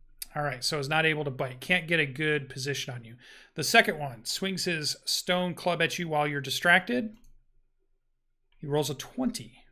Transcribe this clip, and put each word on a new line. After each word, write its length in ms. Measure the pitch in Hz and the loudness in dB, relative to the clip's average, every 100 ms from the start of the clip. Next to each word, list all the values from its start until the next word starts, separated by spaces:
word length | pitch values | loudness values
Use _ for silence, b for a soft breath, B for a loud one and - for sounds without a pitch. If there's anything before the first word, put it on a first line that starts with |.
| - - - 151 | -20 -16 -12 -4
All 80 | |
right, 180 | 147 127 | -4 -2
so 160 | - 156 | -4 -2
is 100 | 139 | 0
not 160 | 156 | 2
able 200 | 160 151 | 4 2
to 60 | 143 | -2
bite. 300 | 127 135 123 | -4 -6 -4
Can't 280 | - 180 160 | 0 2 2
get 100 | 165 | 2
a 80 | 143 | 2
good 420 | 131 156 151 127 | 0 0 0 -2
position 460 | 135 135 135 - | -8 -6 -4 -6
on 100 | 123 | -10
you. 120 | 113 120 B B B - | -12 -18 B B B -4
The 80 | |
second 340 | 147 233 220 160 | 4 6 6 2
one 260 | 143 123 | -4 -8
swings 400 | - - 190 185 | -8 -4 -2 -2
his 320 | 180 165 147 - | -2 -2 -2 -6
stone 500 | - - - 180 180 | -4 -4 0 0 0
club 280 | 170 180 165 | -2 0 2
at 160 | 165 - | 0 0
you 100 | 170 | -2
while 180 | 147 147 | 0 2
you're 140 | 143 | 0
distracted. 760 | 139 - 175 180 180 240 220 - - - _ _ _ _ _ _ _ _ _ _ _ - | -2 0 6 6 6 -2 -2 -8 -20 -20 _ _ _ _ _ _ _ _ _ _ _ -14
He 80 | 151 | -2
rolls 220 | 143 139 | 0 0
a 40 | |
twenty. 680 | 151 - - 127 - - - - | -4 -8 -4 -4 -4 -10 -18 -20